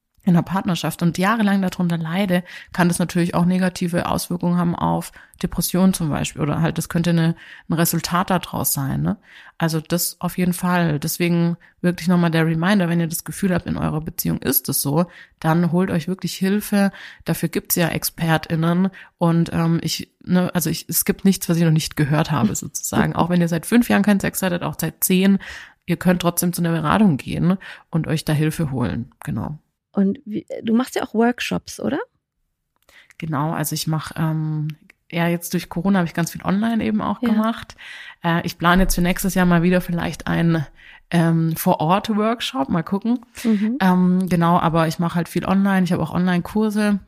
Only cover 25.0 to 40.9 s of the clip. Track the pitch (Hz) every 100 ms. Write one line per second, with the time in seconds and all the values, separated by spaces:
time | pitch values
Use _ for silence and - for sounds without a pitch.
25 | - 185 196 196 - - - _ - 170
26 | - 180 170 175 175 170 170 165 151 165
27 | 214 135 - - 165 190 - - - 165
28 | 156 151 - 151 156 156 160 131 117 82
29 | 123 - - 113 107 151 _ _ _ -
30 | 196 196 - 208 - - 220 226 262 -
31 | - 214 233 247 - 175 - - 220 277
32 | 494 _ _ _ _ _ _ _ _ -
33 | _ - 165 143 151 165 151 156 - 156
34 | - - 160 156 156 156 151 151 _ _
35 | - 170 170 170 - 180 - - 190 196
36 | 170 - 165 165 165 190 226 226 214 214
37 | - 208 240 214 220 233 - - - -
38 | - - 170 170 175 - 165 185 190 -
39 | 175 185 196 185 180 175 170 180 175 175
40 | 170 151 - 170 170 165 143 - -